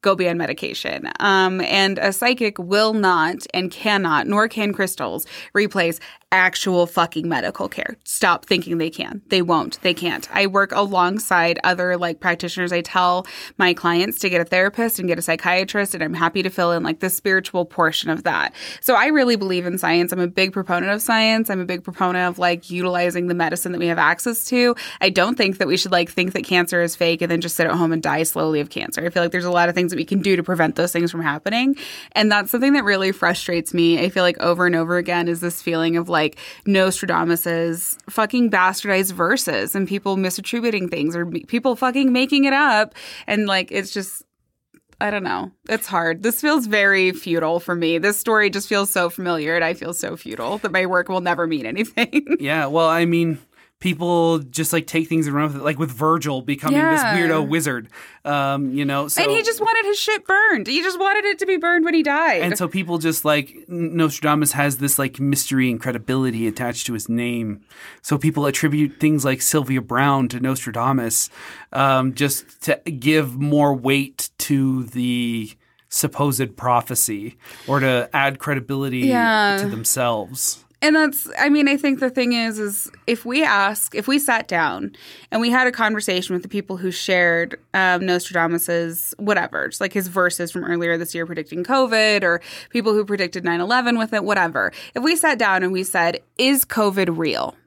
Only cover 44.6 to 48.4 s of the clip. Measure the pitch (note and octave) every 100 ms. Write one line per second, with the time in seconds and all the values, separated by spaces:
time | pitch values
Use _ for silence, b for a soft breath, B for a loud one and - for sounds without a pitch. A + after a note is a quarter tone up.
44.6 | _ _ _ _ G#3 G#3 F#3 F#3 F#3+ _
45.6 | - A3 - F#3 E3 E3 G#3+ A#3 D4+ D4+
46.6 | A#3 G#3 G3 G3 F#3 F#3 - E3 D#3+ E3+
47.6 | E3+ F3 E3 E3 G3 G3+ - A3